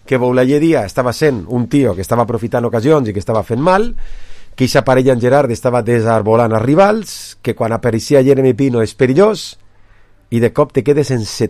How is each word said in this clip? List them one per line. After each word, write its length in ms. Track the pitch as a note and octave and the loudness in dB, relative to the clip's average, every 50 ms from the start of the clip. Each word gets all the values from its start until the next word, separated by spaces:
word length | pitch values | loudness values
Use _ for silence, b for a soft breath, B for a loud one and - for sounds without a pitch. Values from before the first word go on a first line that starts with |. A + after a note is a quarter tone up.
| b | b
que 120 | - C3 A#2+ | -2 -2 0
Boulaye 380 | A#2+ B2+ B2+ B2+ C3 C3 C#3+ D3 | 0 0 2 2 2 2 2 2
Dia 240 | D#3 E3 D#3+ C3+ G#2 | 2 2 0 0 -2
estava 280 | F#2+ - C#3 B2+ B2 A#2+ | -4 -4 -4 -2 -2 -2
sent 320 | - D#3 D3+ C3 G#2+ D#2+ - | 0 0 0 0 -2 -6 -6
un 200 | B2+ B2 A#2 A2+ | -4 -4 -4 0
tio 260 | - C#3+ C3+ A2+ F2+ | 0 0 0 0 0
que 80 | F2+ F#2+ | -4 -4
estava 200 | - A#2+ A#2 A#2 | -4 -2 -2 -2
aprofitant 380 | G#2 A#2 A2+ A#2 G#2 B2+ B2 A#2+ A#2 | -2 -2 -6 -6 -4 -4 -2 -2 -2
ocasions 400 | A#2 A#2 G#2+ D3 D#3+ D3+ B2+ G#2+ | -2 -2 0 2 2 2 0 -2
i 40 | G2 | -4
que 80 | G2+ F#2+ | -6 -4
estava 200 | - A2+ A2 G2 | -2 -2 -2 -2
fent 140 | - A2+ A#2+ D3 | -2 -4 -2 0
mal, 300 | F3+ F#3 G3 A3+ A#3+ A#3 b b b b b b b b b b b b | 0 0 0 0 -2 -2 b b b b b b b b b b b b
que 100 | - B2+ B2 | -2 -2 0
ixa 140 | - C#3+ - | 2 0 2
parella 300 | - C3 B2+ B2+ C3+ C3 | 2 2 2 4 2 2
en 40 | A#2+ A#2 | 2 2
Gerard 280 | B2 C3 C#3+ C#3+ A#2+ | 2 2 2 2 0
estava 300 | A2+ - - B2+ A#2+ B2 A2+ | -2 -2 -2 -2 0 0 0
desarbolant 720 | A2 A#2+ A#2 A2 A2+ A2+ A2 G2+ A2 A2 A#2 A#2+ A2 A2 | 0 0 0 2 2 0 0 2 2 2 2 2 2 0
a 80 | A2 | 0
rivals, 800 | A2 B2+ D3 F3 G3 G3+ G#3+ A3+ F#3+ - - - - - - - | 0 2 4 4 4 4 2 -2 -4 -10 -14 -16 -16 -18 -18 -10
que 140 | - B2+ A2 | -6 -6 -4
quan 160 | - B2 A2 A2+ | -4 -2 -4 -4
apareixia 480 | - - A#2+ A2 C#3+ - - C#3+ C#3 C3 | -2 -2 -2 -2 -2 -2 2 4 4 6
Jeremy 280 | C3+ C#3 C3 C3+ C3 A#2 | 6 4 4 4 2 2
Pino 280 | G#2 C3+ C3+ A#2+ A#2 A2 | 2 0 0 0 0 -2
és 80 | G#2+ - | -2 0
perillós, 500 | - C3+ B2 C3 E3 G3+ A3 G#3 - - - - - - - _ _ - _ - _ - _ - _ _ - A#2 | 0 0 2 4 4 2 2 2 -2 -8 -14 -16 -20 -20 -20 _ _ -20 _ -20 _ -20 _ -20 _ _ -4 -2
i 80 | A#2 | 0
de 120 | A#2 A2 - | 0 0 2
cop 200 | - D3+ D3 - | 0 -2 0 0
te 100 | C#3 G#2 | -2 0
quedes 240 | C#3+ C3+ D3+ C#3+ - | 2 2 0 0 0
sense 400 | C3 A#2+ G#2+ - - - A#2 | -2 -4 -4 -6 -4 -4 -4